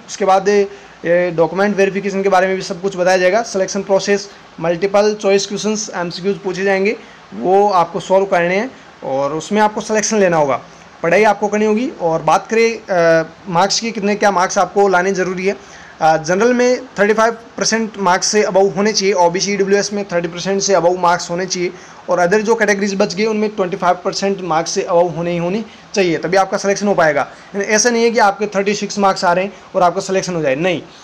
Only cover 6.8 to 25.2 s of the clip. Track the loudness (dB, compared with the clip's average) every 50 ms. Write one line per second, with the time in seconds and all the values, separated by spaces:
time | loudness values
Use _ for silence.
6.8 | 2 0 -2 -4 -8 -18 -20 -20 -20 -18 -12 -6 -2 2 4 4 4 4 2 2
7.8 | 0 0 -2 -8 -2 0 2 2 2 2 0 0 2 2 0 -2 -2 -4 -8 -14
8.8 | -20 -20 -18 -12 -8 -4 -4 -2 -2 -2 -4 -6 -6 -2 0 2 2 2 0 -2
9.8 | -6 -4 -2 -2 -2 0 0 2 2 2 4 2 2 2 0 -2 -6 -10 -20 -20
10.8 | -20 -20 -12 -6 -2 2 2 4 4 4 2 2 0 -2 0 0 2 2 2 0
11.8 | -2 -4 -6 -4 -2 -2 -2 0 0 2 2 2 0 0 0 2 2 2 0 -4
12.8 | -6 -2 0 2 4 4 4 4 2 -2 -8 -18 -10 -4 0 0 2 2 0 -2
13.8 | -4 -6 -6 -4 -2 -2 -2 0 2 2 2 2 0 0 0 0 -2 0 2 2
14.8 | 2 4 4 2 2 0 0 -2 -2 -4 -4 -4 -2 -4 -4 -4 -8 -20 -20 -20
15.8 | -20 -18 -6 0 2 2 2 2 2 0 0 2 2 2 2 2 2 2 0 -2
16.8 | -4 -6 -2 0 2 2 4 4 2 0 0 -2 -10 -14 -8 -4 -2 -2 0 -2
17.8 | -2 -4 -6 -2 0 0 0 0 0 0 0 0 0 2 4 4 2 2 2 0
18.8 | 0 0 0 0 0 0 2 4 2 2 2 0 -2 -2 0 0 0 2 2 0
19.8 | 0 0 -4 -6 -6 -4 -4 -4 -4 -4 -6 -6 -4 -4 -2 -2 0 0 2 2
20.8 | 2 2 2 2 2 2 0 0 -2 -6 -6 -6 -6 -6 -4 -4 -4 -6 -6 -10
21.8 | -18 -20 -20 -12 -6 -2 0 2 2 2 2 2 2 2 0 2 2 0 0 0
22.8 | -2 -2 0 0 -2 -2 -2 -2 -2 -2 0 -2 -2 -2 -2 -4 -4 -4 -4 -2
23.8 | 0 0 0 0 -2 -6 -4 -2 -2 -2 -2 -2 -4 -2 -2 -2 -2 -2 -4 -4
24.8 | -2 0 2 2 2 0 -2 -4